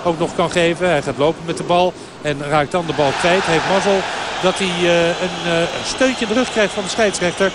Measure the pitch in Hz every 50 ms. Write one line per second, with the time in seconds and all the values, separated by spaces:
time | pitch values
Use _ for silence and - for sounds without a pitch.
0 | - 180 165 160 170 147 - - 180 160 - 180 170 170 170 156 180 180 170 143
1 | 123 143 131 120 143 156 165 - 165 165 170 - - - 180 175 180 180 175 -
2 | - - - - - 151 147 139 143 143 147 156 147 135 - 180 170 156 143 -
3 | 151 139 127 - - 175 175 190 190 160 165 156 143 - 185 196 180 202 196 190
4 | 175 - - - - - - - - 185 185 - 196 185 175 175 175 170 170 170
5 | 170 165 175 - 185 180 175 170 165 170 170 165 170 175 - - - - - -
6 | 262 262 254 240 240 214 214 254 254 - - 220 214 180 - 214 202 175 - -
7 | 226 202 190 - - 175 156 - 196 190 -